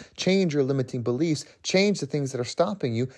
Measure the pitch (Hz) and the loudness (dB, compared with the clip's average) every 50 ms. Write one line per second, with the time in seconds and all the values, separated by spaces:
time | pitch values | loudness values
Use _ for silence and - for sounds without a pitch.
0 | - - _ - - 180 190 196 190 170 143 147 135 127 139 135 127 - - 127 | -10 -14 _ -4 0 2 2 2 2 2 2 2 2 2 2 0 -2 -2 -4 -4
1 | 113 123 120 127 165 170 151 - - - - _ - - - 190 196 208 196 - | -2 -2 0 0 0 0 -2 -2 -6 -10 -18 _ -4 0 2 2 4 4 2 0
2 | 147 131 - 147 139 131 - 120 123 - - - 170 196 208 185 - 123 113 113 | -2 -4 -4 -4 -4 -4 -4 -4 -6 -2 0 0 0 0 0 -2 -2 -2 0 -2
3 | 123 127 - | -2 -4 -6